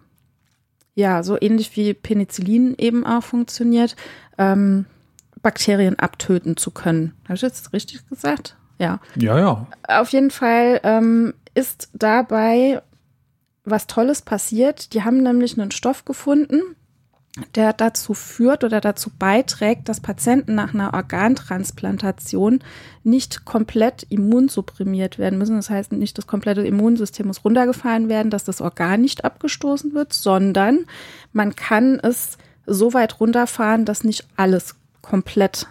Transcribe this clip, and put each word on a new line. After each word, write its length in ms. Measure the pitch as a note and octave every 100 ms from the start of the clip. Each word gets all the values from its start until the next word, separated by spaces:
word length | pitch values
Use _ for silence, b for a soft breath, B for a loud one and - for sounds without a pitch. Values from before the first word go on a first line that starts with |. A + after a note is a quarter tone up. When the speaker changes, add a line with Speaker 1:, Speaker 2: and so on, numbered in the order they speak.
| _ _ _ _ _ _ _ _ _
Speaker 1:
ja, 300 | - G3+ F3+
so 140 | F3 G#3
ähnlich 340 | G#3+ A3 G#3+ -
wie 180 | G#3
Penicillin 800 | G3+ - G#3 G3 - F#3 A3+ B3+ -
eben 280 | A#3 A#3 A#3
auch 180 | A#3
funktioniert, 720 | - A#3+ A#3+ - A#3+ A#3 A#3 B B B B -
ähm, 480 | G3 G3 G3 G3 F#3+ b b _ _ -
Bakterien 580 | A3+ - - G3+ F#3+ F#3
abtöten 560 | E3+ - - F3+ E3 D#3+
zu 160 | -
können. 420 | - F3 E3 D#3+ - -
Hab 80 | F3+
ich 60 |
jetzt 320 | B3+ B3 -
richtig 340 | G#3+ - - -
gesagt? 480 | C4 C#4+ C#4+ - - _ -
Ja. 220 | F3 F#3+ B -
Speaker 2:
Ja, 240 | A2+ B2
ja. 280 | F#3+ A2 A#2+ - -
Speaker 1:
Auf 220 | - A#3
jeden 220 | C4+ C4+
Fall, 500 | - B3 A#3 A#3+ B3
ähm, 500 | G3+ A3 A3+ A#3 A#3 - _
ist 340 | - C4 - -
dabei 880 | - G#3+ A#3 A#3+ A3 A3 A#3 C4 C4+ - _ _ _ _ _ _ _
was 240 | - G#3+ -
Tolles 340 | - B3 D4
passiert. 720 | - G3+ - A3 C4 D4 -
Die 100 | A3
haben 200 | G#3 B3+
nämlich 340 | B3+ A#3+ A#3+ A3+
einen 140 | G3+
Stoff 320 | - B3 C4+
gefunden, 560 | - C4+ - D4 D4 D4 F#4 E4 _ _ _ _ _ - - -
der 160 | A3
dazu 400 | A3 A3+ - -
führt 520 | G3+ - - A#3+ C#4+ A#3
oder 160 | A3
dazu 280 | G#3 G3+ - -
beiträgt, 680 | F#3+ G#3 C4+ - G#3 A#3+ -
dass 140 | A3
Patienten 540 | - G3+ - B3+ B3 G#3+
nach 180 | G3+
einer 200 | G#3+ G3
Organtransplantation 1700 | - F#3 F3 G#3 C4 - F#3 G3 - F#3+ G3 G3 F#3+ - F#3+ G3+ C4 B B B B
nicht 420 | A3+ B3+ - - -
komplett 580 | A3+ A3 A3+ A3+ - -
immunsupprimiert 1080 | G#3 G3+ A#3+ C4+ - G3 - G3 F#3+ F#3+ -
werden 220 | F#3+ F#3+
müssen. 160 | G#3 A3
Das 140 | G3+
heißt, 240 | G3+ G3+
nicht 240 | G#3 G#3 -
das 100 | -
komplette 400 | G3+ G#3 G3+ G3+
Immunsystem 600 | G3+ A3 A#3 G#3 - G3
muss 180 | F#3+ G#3
runtergefahren 640 | A#3+ B3 B3 B3 A3+ A3+
werden, 200 | G#3+ A3
dass 140 | G#3
das 160 | - F#3
Organ 400 | E3+ - E3+ G3+
nicht 220 | C4+ -
abgestoßen 680 | D#4 - D4+ - C#4+ C#4+ D4
wird, 180 | D4 D4
sondern 680 | - G#3 F#3+ G3 F#3+ G3 D4 E4+ B B B B
man 240 | G#3+ G#3 -
kann 420 | - A3 B3+ C4+
es 340 | A#3 B3 - - b b -
so 260 | G3+ A3+
weit 280 | B3 A3+ -
runterfahren, 640 | A3 A#3+ A#3+ - G#3+ A3+ G#3+
dass 180 | G#3
nicht 240 | A3 G#3+ - -
alles 400 | F#3+ F#3 - - _ _
komplett 680 | - G3 - - F#3+ - -